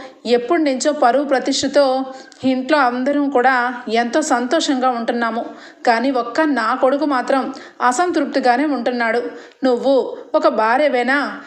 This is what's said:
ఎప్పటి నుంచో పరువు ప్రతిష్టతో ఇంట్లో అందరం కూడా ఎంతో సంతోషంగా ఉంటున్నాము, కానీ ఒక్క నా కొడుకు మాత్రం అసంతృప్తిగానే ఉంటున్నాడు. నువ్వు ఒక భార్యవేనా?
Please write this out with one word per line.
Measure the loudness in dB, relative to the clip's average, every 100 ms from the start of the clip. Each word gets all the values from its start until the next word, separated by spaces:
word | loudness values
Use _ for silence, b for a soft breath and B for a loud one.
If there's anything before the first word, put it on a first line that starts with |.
| B B 0
ఎప్పటి | 0 2 2
నుంచో | 2 0 0
పరువు | 2 4 4 2
ప్రతిష్టతో | 0 0 -2 0 2 2 0 -4 -12 B B
ఇంట్లో | -2 -2 0 2
అందరం | 2 0 -2 0 0
కూడా | 2 2 2 0 -4 -4
ఎంతో | -2 0 0
సంతోషంగా | 0 -2 0 0 0 0 0
ఉంటున్నాము, | -2 -4 -2 -2 -4 -8 B B B 0
కానీ | 2 2
ఒక్క | -2 -2 0
నా | 0 0 0 2
కొడుకు | 2 2 0
మాత్రం | -2 0 -2 -2 B B B 0
అసంతృప్తిగానే | 2 0 0 0 0 2 2 0
ఉంటున్నాడు. | -2 -2 -2 -2 -2 -4 B B B
నువ్వు | 0 0 2 2 0 -6 -2 0
ఒక | 2
భార్యవేనా? | 2 2 2 2 0 0 0 -2 -8